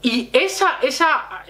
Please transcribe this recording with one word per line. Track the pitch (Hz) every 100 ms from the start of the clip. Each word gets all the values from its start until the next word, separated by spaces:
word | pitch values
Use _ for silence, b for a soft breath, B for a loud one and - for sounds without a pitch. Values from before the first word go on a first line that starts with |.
Y | 240 233 233
esa, | 254 381 - 370 -
esa, | 269 269 330 294 - -